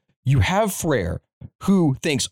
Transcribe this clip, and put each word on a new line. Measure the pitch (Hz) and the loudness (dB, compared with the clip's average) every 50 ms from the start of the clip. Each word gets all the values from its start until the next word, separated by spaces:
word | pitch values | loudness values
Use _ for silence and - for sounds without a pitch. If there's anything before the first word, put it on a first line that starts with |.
| _ _ _ _ - | _ _ _ _ -2
you | 127 139 131 | 0 2 2
have | 92 - 185 208 226 202 - | 2 2 2 0 0 0 -2
Frere | - - 160 139 110 87 85 85 - _ _ _ _ - - _ - - | -4 -2 0 0 0 0 -2 -6 -8 _ _ _ _ -20 -20 _ -6 0
who | 190 196 190 165 143 131 - | 2 2 4 4 2 0 -2
thinks, | - 165 143 123 - - | -2 -2 -2 -2 -4 -4